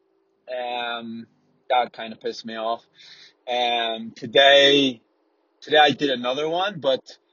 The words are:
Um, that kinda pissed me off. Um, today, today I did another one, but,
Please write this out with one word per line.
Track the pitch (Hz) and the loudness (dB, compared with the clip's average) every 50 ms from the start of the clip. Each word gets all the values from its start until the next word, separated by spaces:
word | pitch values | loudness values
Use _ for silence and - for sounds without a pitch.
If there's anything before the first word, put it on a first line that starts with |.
| _ _ _ _ _ _ _ _ _ | _ _ _ _ _ _ _ _ _
Um, | - 127 123 123 123 123 120 120 120 120 117 117 113 113 113 113 - _ _ _ _ _ _ _ - | -12 -10 -8 -8 -6 -6 -6 -6 -8 -8 -10 -10 -12 -14 -14 -16 -18 _ _ _ _ _ _ _ -2
that | 127 123 120 113 - | 0 0 0 -2 -6
kinda | - 113 113 113 | -12 -14 -14 -14
pissed | - - 117 110 - - | -12 -10 -10 -10 -10 -12
me | 113 113 | -14 -10
off. | 113 110 113 117 117 _ _ _ _ - - - - - - _ _ _ - | -8 -6 -6 -6 -6 _ _ _ _ -20 -20 -20 -20 -20 -20 _ _ _ -8
Um, | 123 123 120 120 120 117 117 113 113 110 113 113 - | -4 -4 -2 -2 -2 -2 -4 -4 -6 -8 -10 -14 -14
today, | - - 117 107 139 139 139 139 139 139 139 143 143 139 131 123 - _ _ _ _ _ _ _ _ _ _ _ _ - | -14 -8 0 4 6 8 8 8 8 8 6 6 4 2 0 -2 -6 _ _ _ _ _ _ _ _ _ _ _ _ -6
today | 135 143 151 | 0 4 4
I | 147 147 131 | 4 4 2
did | - 147 139 | 0 -2 -2
another | 131 120 120 123 131 143 151 | -2 -2 -4 -4 -4 -4 -4
one, | 160 165 175 190 202 202 160 | -4 -4 -4 -4 -6 -6 -4
but, | 127 135 131 127 - - - _ _ _ | -2 -2 -2 -2 -4 -10 -20 _ _ _